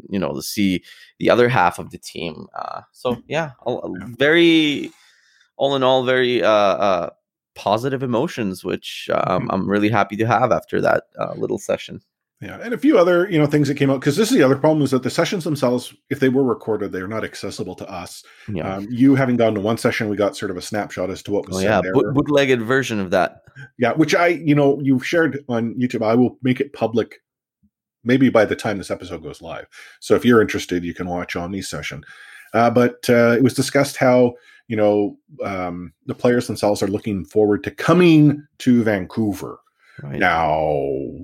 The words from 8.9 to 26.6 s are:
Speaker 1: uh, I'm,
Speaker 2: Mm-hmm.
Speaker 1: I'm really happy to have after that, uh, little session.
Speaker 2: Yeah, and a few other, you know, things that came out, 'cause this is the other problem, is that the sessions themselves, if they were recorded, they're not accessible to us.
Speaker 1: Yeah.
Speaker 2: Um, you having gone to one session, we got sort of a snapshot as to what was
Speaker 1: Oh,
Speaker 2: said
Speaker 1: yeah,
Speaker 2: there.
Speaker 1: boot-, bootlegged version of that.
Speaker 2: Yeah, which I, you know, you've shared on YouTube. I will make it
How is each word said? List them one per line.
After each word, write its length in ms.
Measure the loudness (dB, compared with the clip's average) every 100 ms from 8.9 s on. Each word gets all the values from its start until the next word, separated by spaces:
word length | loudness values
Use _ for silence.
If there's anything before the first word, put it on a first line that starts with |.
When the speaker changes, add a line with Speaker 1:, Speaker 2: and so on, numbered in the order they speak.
| -12 -4
Speaker 1:
uh, 80 | -2 -2
I'm, 140 | -2
Speaker 2:
Mm-hmm. 100 | -2
Speaker 1:
I'm 180 | -4 -2
really 200 | 0 2
happy 260 | 2 0 -2
to 100 | 0
have 260 | 2 2
after 300 | -2 -2 -2
that, 220 | 0 0 -2 -10
uh, 160 | -8 -6
little 240 | -6 -6
session. 420 | -4 -6 -6 -18 _ _ _ -18
Speaker 2:
Yeah, 180 | -16 -12
and 120 | -8
a 40 | -2
few 200 | 2 4
other, 320 | 4 4 2
you 100 | 2
know, 60 | 2
things 240 | 2 0
that 60 | 0
came 140 | 0
out, 120 | 0
'cause 160 | 0 0
this 120 | 2
is 60 | 4
the 80 |
other 140 | 4 4
problem, 240 | 2 2
is 80 | 2
that 120 | 0
the 60 | -2
sessions 360 | -2 -2 -2 -4
themselves, 500 | -2 0 -2 -6 _ -10
if 100 | 0
they 80 | 0
were 160 | 2
recorded, 480 | 0 -2 -4 -4 -4
they're 160 | -8 -8
not 160 | -8
accessible 500 | -8 -10 -12 -10 -10 -10
to 140 | -12
us. 320 | -12 -14 -18 -20 -20 -12
Speaker 1:
Yeah. 260 | -8 -6 -8
Speaker 2:
Um, 120 | -6
you 260 | 2 4 4
having 220 | 2 2
gone 180 | 2 2
to 60 |
one 160 | -2 0
session, 320 | -2 -2 -4
we 80 | 0
got 180 | -2 -2
sort 160 | -8
of 60 | -8
a 40 |
snapshot 480 | -8 -8 -6 -6 -8
as 140 | -8
to 80 | -6
what 160 | -6 -4
was 80 | -2
Speaker 1:
Oh, 40 |
Speaker 2:
said 100 | 0
Speaker 1:
yeah, 120 | 0
Speaker 2:
there. 120 | 2
Speaker 1:
boot-, 200 | 0 0
bootlegged 480 | -2 2 2 4 2
version 360 | 2 -2 0 -4
of 120 | 0
that. 320 | 0 0 -4 _ -20 -14 -2
Speaker 2:
Yeah, 160 | -2
which 200 | 2 2
I, 140 | 4 2
you 280 | 0 2 4
know, 220 | 4 2
you've 240 | 0 0 0
shared 360 | 0 0 -2 -6
on 260 | -4 -4 -4
YouTube. 300 | -4 -2 2
I 100 | 4
will 220 | 2 0
make 180 | -2
it 140 | -2